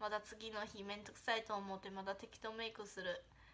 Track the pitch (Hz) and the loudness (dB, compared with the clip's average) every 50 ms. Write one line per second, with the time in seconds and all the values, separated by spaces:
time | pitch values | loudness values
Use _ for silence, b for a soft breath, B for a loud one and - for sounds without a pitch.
0 | 214 208 214 208 - - 214 214 220 220 214 208 214 208 - 202 196 202 208 208 | 0 2 2 2 2 0 -6 -4 -4 -2 0 0 -2 -2 -2 -4 -2 -2 -2 -4
1 | 202 - - - - 247 226 226 220 - 214 196 196 196 190 190 - 196 190 190 | -4 -8 -8 0 4 6 6 6 6 4 2 2 2 0 -2 -2 -2 -4 -2 0
2 | 190 196 196 - 226 - - - - 220 220 226 226 220 220 214 208 196 - 190 | 2 2 0 0 -2 -10 -8 -4 -4 -2 0 0 0 0 -2 -4 -6 -6 -4 -2
3 | 185 180 175 - - - b b b b | 0 2 0 0 -2 -10 b b b b